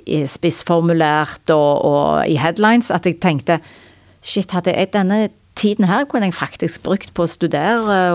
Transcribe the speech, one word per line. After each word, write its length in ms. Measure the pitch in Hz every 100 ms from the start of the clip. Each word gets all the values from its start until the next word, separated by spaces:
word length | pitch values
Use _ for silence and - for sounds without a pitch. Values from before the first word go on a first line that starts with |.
| -
i 160 | 151
spissformulert 1300 | 139 - 175 160 - 170 170 165 156 151 151 - -
og, 340 | 156 147 143
og 400 | 147 143 151 151 -
i 120 | 147
headlines, 500 | 156 170 214 240 -
at 140 | 170
jeg 160 | 180 165
tenkte, 400 | 185 143 - 165 - - - _ _ _
«Shit, 280 | - 202 180
hadde 200 | 180 180
jeg, 200 | - 190
denne 360 | 208 190 208 208 - _ -
tiden 280 | 208 208 185
her 180 | 214 285
kunne 220 | 262 196
jeg 80 | -
faktisk 420 | 135 - 170 - -
brukt 240 | 196 -
på 140 | - 170
å 20 |
studere 720 | - 165 147 175 233 214 190 180